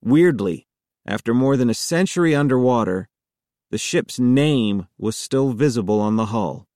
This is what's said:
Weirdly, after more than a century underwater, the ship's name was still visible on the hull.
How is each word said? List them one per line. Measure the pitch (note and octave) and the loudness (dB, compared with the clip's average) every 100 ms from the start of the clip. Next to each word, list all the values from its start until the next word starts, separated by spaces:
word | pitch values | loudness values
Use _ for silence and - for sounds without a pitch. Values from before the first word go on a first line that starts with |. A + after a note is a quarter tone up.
Weirdly, | G2+ C#3+ F3 C3 G2 D#2+ _ _ _ _ - | 2 4 4 2 -2 -6 _ _ _ _ -8
after | G#2+ - | -6 0
more | A#2+ C3 C#3 | 0 2 2
than | B2 | 0
a | |
century | A2+ - E3+ F#3+ - E3+ D3 | -2 -2 -2 -2 0 0 2
underwater, | C#3+ B2+ B2 B2 G#2 F#2 F#2+ _ _ _ _ _ _ | 2 2 2 2 0 -2 -6 _ _ _ _ _ _
the | G#2+ | -8
ship's | - E3+ - - | -4 -4 -4 -2
name | B2 C3 D3 C#3+ G#2+ G2+ F2 _ | 2 4 2 0 0 -4 -6 _
was | G#2+ - | -6 -6
still | - C3+ C3+ | -4 -2 0
visible | A2+ D3 A#2+ F#2+ G#2+ | 0 0 0 0 0
on | G#2 A2 | 2 0
the | A2 | -2
hull. | A2 F#2 C2+ - | -2 -4 -6 -16